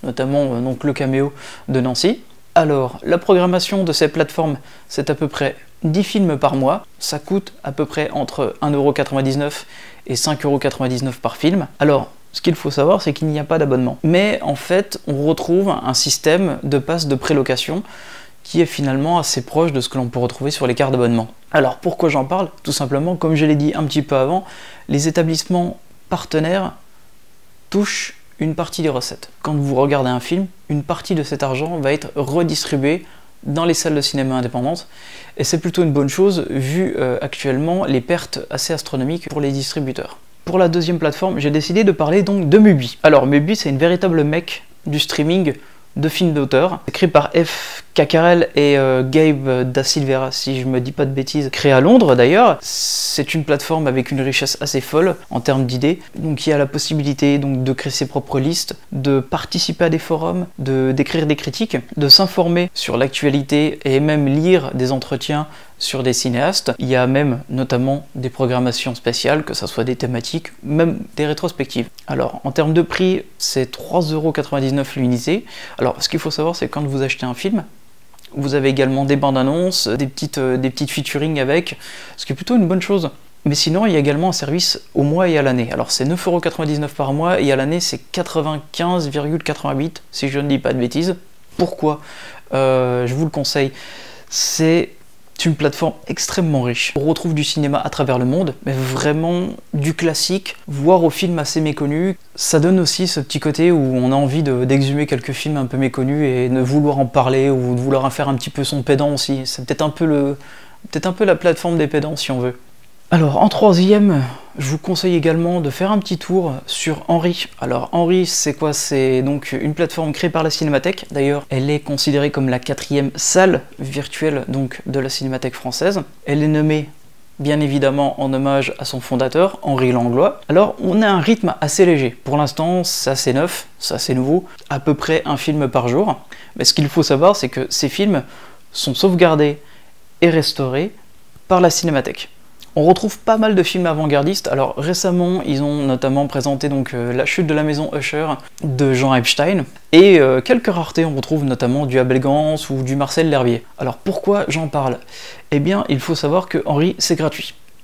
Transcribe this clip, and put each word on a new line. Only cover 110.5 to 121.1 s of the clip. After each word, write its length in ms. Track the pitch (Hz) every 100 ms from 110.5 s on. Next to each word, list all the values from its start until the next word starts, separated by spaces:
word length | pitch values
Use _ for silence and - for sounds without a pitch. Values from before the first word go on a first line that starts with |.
| - - - -
peut-être 160 | 156 190
un 60 |
peu 140 | 180 202
la 100 | 170
plateforme 400 | 180 160 175 170
des 100 | 147
pédants 300 | 151 151 -
si 140 | -
on 80 | 131
veut. 200 | 123 120 - - - - -
Alors 280 | 170 151 139
en 80 | 214
troisième, 760 | - 214 175 185 208 208 147 123 127 - -
je 80 | 135
vous 120 | 151
conseille 360 | - 175 185
également 460 | 175 160 160 170 180
de 100 | 147
faire 220 | - 190
un 80 | 208
petit 180 | 196 175
tour 360 | - 185 170 135 -
sur 380 | - 160 151 -
Henry. 400 | 170 175 170 - -
Alors 280 | 131 123 127
Henry, 340 | 170 170 185 175
c'est 280 | - 151
quoi ? 180 | 139 156
C'est 500 | 143 - 139 131 127
donc 300 | 131 143 -
une 220 | - 147
plateforme 380 | 151 165 - 156
créée 160 | 143 175
par 140 | 160
la 80 | 160
Cinémathèque. 560 | - 156 139 175 196 -